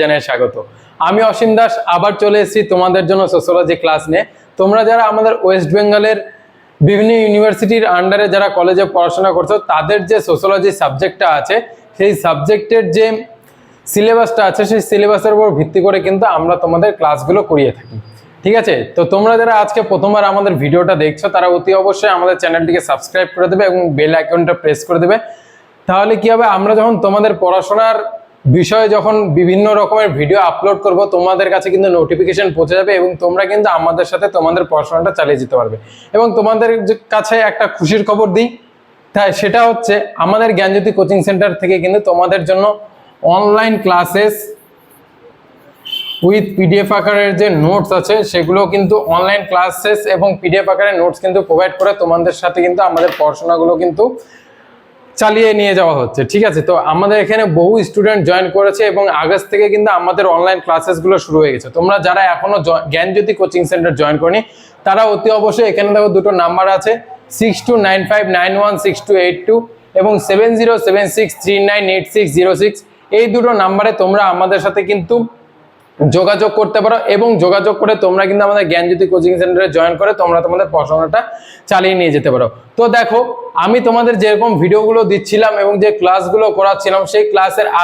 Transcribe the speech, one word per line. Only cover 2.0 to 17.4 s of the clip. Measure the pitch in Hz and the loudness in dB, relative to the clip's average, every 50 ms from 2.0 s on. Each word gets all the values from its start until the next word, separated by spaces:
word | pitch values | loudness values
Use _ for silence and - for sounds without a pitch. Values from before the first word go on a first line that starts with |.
| 175 208 202 - | 0 -2 -2 0
চলে | 214 208 208 208 202 | 0 2 2 2 0
এসেছি | 202 - 220 202 208 | 0 -2 -2 -2 0
তোমাদের | 185 180 185 185 180 190 180 160 | 0 0 2 2 0 0 0 0
জন্য | 196 190 190 160 170 | 0 0 0 0 0
সোশিওলজি | 165 - 180 175 175 175 156 170 - | -2 0 0 0 0 0 0 -2 -2
ক্লাস | 165 160 156 151 156 160 | -2 -2 -2 -2 -2 -2
নিয়ে। | 156 185 214 - - - _ _ _ - | -2 -2 -4 -4 -10 -20 _ _ _ -2
তোমরা | 190 196 208 220 220 220 | 0 2 2 2 2 2
যারা | 226 233 226 214 | 2 2 2 0
আমাদের | 214 220 220 220 220 - - | 0 0 0 0 0 0 0
ওয়েস্ট | 185 190 185 170 147 165 | 0 0 0 0 0 0
বেঙ্গলের | 208 208 208 208 214 208 220 220 208 - - - - - _ _ _ _ _ _ - 156 160 | 0 2 2 2 2 2 0 0 -2 -6 -10 -18 -20 -20 _ _ _ _ _ _ 0 2 2
বিভিন্ন | 202 202 214 220 233 226 220 | 4 4 2 2 2 2 2
ইউনিভার্সিটির | 214 208 208 214 214 196 - 226 196 226 233 214 190 180 175 | 2 2 2 2 2 0 0 0 0 0 2 2 2 0 0
under-এ | 185 190 196 202 208 196 180 | 0 0 0 0 0 2 2
যারা | 196 202 196 - 180 | 0 0 0 0 0
কলেজে | 175 180 185 185 196 190 180 | 0 2 2 2 0 0 0
পড়াশোনা | 180 175 165 170 180 190 190 170 | 0 0 0 0 0 0 0 0
করছো, | 180 170 147 214 208 208 - | 0 0 0 -2 -2 -2 -2
তাদের | 165 156 156 160 208 208 180 170 | -2 -2 0 0 -2 -2 0 0
যে | 220 214 - - | -2 0 0 0
সোশিওলজি | 165 - - 190 196 196 185 202 190 - | -2 0 0 0 0 0 0 0 0 0
সাবজেক্টটা | 160 139 135 135 185 185 - - 196 170 151 147 | -2 -4 -2 -2 -4 -4 -2 -2 0 0 0 0
আছে, | 139 - 190 233 - - - - - - - - | 0 -2 -2 -2 -4 -6 -12 -20 -20 -12 -4 -2
সেই | 190 208 202 - - | 0 0 0 0 0
সাবজেক্টের | 170 160 147 147 156 214 208 214 - 226 226 214 175 160 | -2 -2 0 0 0 0 0 0 0 0 0 2 0 0
যে | 208 220 226 220 220 247 - - - _ _ _ _ _ _ _ _ _ - | 0 0 0 0 -4 -8 -12 -20 -20 _ _ _ _ _ _ _ _ _ -6
সিলেবাসটা | - 202 214 226 226 233 226 226 226 226 208 190 | -2 0 2 2 2 2 2 0 0 0 0 0
আছে, | - - 208 185 | 0 0 0 0
সেই | 220 220 202 - | 0 -2 -2 0
সিলেবাসের | 220 202 208 208 214 190 - 214 214 | 0 2 2 2 2 2 2 2 2
উপর | 208 214 208 160 143 | 4 2 2 2 0
ভিত্তি | 156 156 - 190 175 | -2 -2 0 0 2
করে | 202 190 190 156 | 2 0 0 0
কিন্তু | 190 196 190 226 214 175 | -2 0 0 0 0 0
আমরা | 156 160 170 175 175 175 | 0 0 -2 -2 -2 -2
তোমাদের | 165 165 170 175 214 190 - | -2 -2 0 -2 -2 -2 -2
ক্লাসগুলো | 160 151 147 139 131 143 - 208 | -2 -2 -2 -2 -2 0 0 0